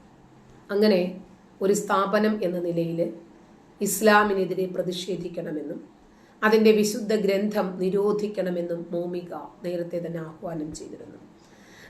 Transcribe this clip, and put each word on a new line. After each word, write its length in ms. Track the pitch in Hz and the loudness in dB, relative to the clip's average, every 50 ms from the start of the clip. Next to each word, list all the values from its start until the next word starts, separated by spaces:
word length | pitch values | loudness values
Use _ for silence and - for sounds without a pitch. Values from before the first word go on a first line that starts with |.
| - - - - - - - - - - - - - - | -20 -20 -20 -20 -20 -20 -20 -20 -20 -20 -20 -20 -10 -4
അങ്ങനെ 540 | 202 202 214 214 196 180 180 180 - - - - - - - - - - | 0 4 4 4 4 4 2 0 -4 -10 -16 -20 -20 -20 -20 -20 -10 -2
ഒരു 120 | 196 190 208 | 2 2 2
സ്ഥാപനം 720 | 196 - - 202 190 196 196 214 208 214 214 214 208 190 | 2 2 2 2 2 2 4 2 2 4 4 2 0 -2
എന്ന 160 | 175 180 180 | -2 -2 -2
നിലയിൽ 520 | 175 170 170 170 165 165 165 165 170 - - - - - - - - - - - - - - - | -2 -2 0 0 0 0 0 -2 -2 -2 -4 -10 -16 -20 -20 -20 -20 -20 -20 -20 -20 -20 -8 -4
ഇസ്ലാമിനെതിരെ 880 | 202 196 - - 214 214 208 208 208 208 190 190 185 175 185 185 185 | -4 -2 -2 4 4 6 6 6 6 4 2 0 0 -2 -2 -4 -4
പ്രതിഷേധിക്കണമെന്നും 1200 | 180 - 190 170 180 170 - - 214 180 170 175 175 170 170 165 170 151 151 143 147 185 - - - - _ - - - - - - - - 214 | -4 -2 -4 -2 -2 -4 -6 -6 -6 -6 -6 -6 -8 -8 -8 -8 -6 -6 -6 -6 -8 -10 -12 -12 -18 -20 _ -20 -20 -20 -20 -20 -20 -12 -2 2
അതിൻ്റെ 300 | 214 220 220 214 220 214 | 4 6 8 8 8 6
വിശുദ്ധ 420 | 214 208 208 - 247 214 208 220 | 6 4 2 0 -4 -2 -2 0
ഗ്രന്ഥം 640 | 196 190 190 196 196 214 208 - 214 185 180 180 180 | 0 2 2 2 2 0 0 0 -2 -2 -2 -2 -2
നിരോധിക്കണമെന്നും 1080 | 180 190 185 196 202 208 196 208 208 208 - - 180 185 175 175 170 170 170 170 170 - | -2 0 0 2 2 2 0 0 -2 -4 -4 -2 -4 -2 -2 -4 -4 -4 -6 -8 -8 -8
മോമിക 440 | 180 170 175 175 180 175 175 - 175 175 - - - - - | -6 -6 -6 -4 -6 -8 -8 -10 -12 -14 -14 -14 -18 -12 -8
നേരത്തെ 420 | 175 175 175 170 170 175 170 170 | -6 -6 -4 -6 -4 -6 -6 -6
തന്നെ 140 | 165 170 165 | -6 -8 -8
ആഹ്വാനം 520 | 160 160 - - - 180 165 156 151 160 - | -10 -10 -14 -12 -12 -10 -8 -8 -8 -8 -10
ചെയ്തിരുന്നു. 560 | - - - - - - - - - - - - - - - - - - - - - - - | -12 -14 -16 -16 -16 -16 -18 -18 -20 -20 -20 -20 -20 -20 -20 -20 -20 -20 -20 -20 -20 -20 -8